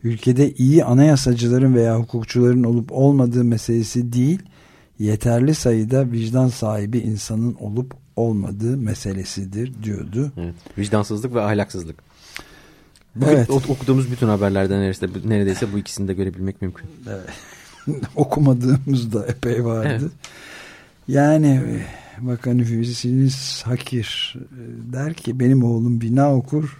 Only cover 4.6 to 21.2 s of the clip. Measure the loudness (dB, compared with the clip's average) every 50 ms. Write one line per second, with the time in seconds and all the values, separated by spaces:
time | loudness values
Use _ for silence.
4.6 | _ _ _ _ _ _ _ _ -2 -2 -2 0 0 0 2 2 2 2 0 0
5.6 | 0 0 2 2 0 0 0 0 0 0 -2 -4 -4 0 0 2 2 2 0 -2
6.6 | -4 -4 -4 -4 -4 -2 -2 -2 -2 -2 -4 -6 -6 -6 -4 -2 -2 -2 -4 -6
7.6 | -10 -6 -6 -6 -6 -6 -12 -20 _ _ _ -2 -2 0 0 -2 -2 -4 -6 -4
8.6 | -4 -4 -2 -2 -2 -4 -6 -6 -6 -6 -6 -6 -8 -8 -10 -10 -10 -8 -6 -8
9.6 | -8 -8 -10 -10 -8 -8 -8 -8 -8 -6 -4 -4 -4 -4 -6 -8 -10 -10 -10 -12
10.6 | _ -16 -8 -6 -4 -2 0 -2 0 -2 -4 -6 -6 -4 -2 -2 0 0 0 0
11.6 | -2 -4 -6 -12 -12 -12 -14 -18 _ _ _ _ -20 -20 -20 -20 -20 -20 -20 -20
12.6 | -20 -20 -20 _ _ _ _ _ _ _ _ 0 2 4 6 4 4 4 2 0
13.6 | 0 0 -4 -4 0 2 2 2 2 -2 -2 0 0 0 2 2 2 0 2 2
14.6 | 0 0 0 0 0 0 -2 -4 -6 -6 -6 -6 -2 0 0 2 2 0 0 -2
15.6 | -2 -2 -2 -4 -6 -6 -8 -8 -4 -4 -2 -2 -4 -4 -4 -6 -8 -8 -6 -6
16.6 | -8 -8 -8 -10 -16 -18 -18 -18 -14 -14 -12 -12 -12 -16 -18 -18 -20 -20 -20 -20
17.6 | -20 -20 -20 -12 -8 -8 -6 -6 -8 -8 2 0 2 2 4 4 4 4 4 4
18.6 | 2 2 2 2 2 0 -2 0 0 -2 -4 -4 -4 -4 -6 -4 -2 -2 -2 0
19.6 | 0 -2 -2 -2 -2 -2 -2 -2 -4 -6 -8 -12 -20 -20 -20 -20 -20 -20 -20 -20
20.6 | -20 -20 -20 -20 -20 _ _ _ _ -2 2 2